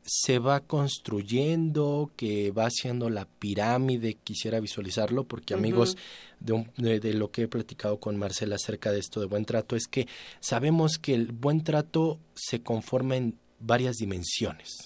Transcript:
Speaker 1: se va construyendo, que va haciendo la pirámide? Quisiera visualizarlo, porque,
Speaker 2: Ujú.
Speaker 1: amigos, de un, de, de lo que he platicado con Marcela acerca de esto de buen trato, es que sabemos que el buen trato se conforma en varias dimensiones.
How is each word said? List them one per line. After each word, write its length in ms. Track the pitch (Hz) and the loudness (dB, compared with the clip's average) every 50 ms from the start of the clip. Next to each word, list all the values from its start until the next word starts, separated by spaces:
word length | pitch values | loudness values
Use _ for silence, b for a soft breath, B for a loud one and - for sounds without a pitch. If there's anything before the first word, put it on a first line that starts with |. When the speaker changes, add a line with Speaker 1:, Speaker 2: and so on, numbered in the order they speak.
Speaker 1:
se 360 | - - - - - - 131 123 | -6 -2 0 0 2 4 4 4
va 220 | 120 135 139 139 | 4 4 2 2
construyendo, 1500 | - - 156 147 143 135 - - - - 110 101 101 101 117 127 143 156 165 165 160 160 147 151 147 143 143 147 151 143 - | 0 0 0 2 2 2 0 -4 -4 -4 -4 -2 -2 0 0 2 2 2 2 2 2 2 2 2 2 2 2 0 -2 -4 -4
que 360 | - 123 107 104 104 101 101 | -4 -2 0 0 2 0 0
va 120 | 98 110 110 | 2 2 2
haciendo 440 | 117 - - - 127 123 123 120 117 | 2 0 -2 -4 -2 -2 -2 -2 -2
la 160 | 110 101 98 | -2 -2 -6
pirámide? 880 | - _ - - 104 98 98 104 113 123 127 131 131 127 117 113 110 104 | -8 _ -6 -4 -2 0 2 2 2 2 2 2 2 0 0 0 -2 -4
Quisiera 460 | - - - 110 - - 110 113 113 | -4 -8 -10 -8 -6 -4 -2 -2 -2
visualizarlo, 640 | 107 104 - - 98 92 - 113 107 107 120 135 131 | -2 -4 -6 -6 -6 -4 -2 0 0 0 0 -2 -2
porque, 280 | - - - - - 101 | -4 -8 -10 -6 -4 -2
Speaker 2:
Ujú. 40 | 95 | 0
Speaker 1:
amigos, 360 | 104 110 - - 117 - - B B B B B B B B B | 2 4 4 4 4 4 2 B B B B B B B B B
de 140 | - 113 110 | -2 0 0
un, 160 | 113 113 113 - - | 0 -2 -4 -4 0
de, 200 | 120 113 113 107 | 2 2 2 2
de 140 | 107 110 | 2 0
lo 180 | 107 107 107 104 | 0 0 -2 -2
que 120 | - - | -2 -2
he 60 | 117 117 | -2 -2
platicado 520 | - 117 107 - - - - 104 104 - | -2 -4 -6 -6 -8 -4 -2 -2 -2 -2
con 160 | - 110 104 | -2 -4 -2
Marcela 380 | 101 104 98 98 - 110 104 101 | -2 -2 -2 -2 -2 -2 -2 -2
acerca 340 | 98 - - 107 - - 107 | -2 -4 -4 -4 -2 0 0
de 80 | 104 101 | 0 0
esto 220 | 95 - - 110 | -2 -4 -4 -4
de 60 | 101 | -2
buen 180 | 92 104 104 107 | 0 0 -2 0
trato, 320 | - - 113 107 - 123 | 0 0 0 0 0 -2
es 120 | 113 120 - | -2 -2 -2
que 200 | - 131 120 B B B B B B B | -2 -2 -2 B B B B B B B
sabemos 560 | B - 131 113 135 156 165 165 156 156 156 | B -2 0 2 4 4 4 4 4 2 2
que 160 | - - 147 | 0 0 2
el 200 | 131 117 117 120 | 2 2 2 0
buen 320 | 120 117 123 143 151 160 156 | -2 0 2 2 2 2 2
trato 540 | 160 151 151 151 - - 165 160 160 156 156 - _ - | 2 2 2 0 2 2 2 2 2 0 -4 -10 _ -12
se 280 | - - - - 117 | -8 -6 -4 -4 -4
conforma 540 | - - 117 110 110 - - 131 131 131 131 | -2 -2 -2 -2 -2 -2 -2 0 0 0 0
en 200 | 127 123 117 110 - _ _ _ - | 0 0 -2 -4 -6 _ _ _ -8
varias 360 | 113 113 117 123 127 127 117 | 0 2 2 2 2 0 -2
dimensiones. 720 | 107 110 98 95 90 87 - - - 113 87 80 80 - - - - - | -2 -2 -2 -2 -4 -2 -2 -2 -2 -2 -2 -4 -8 -14 -14 -14 -14 -14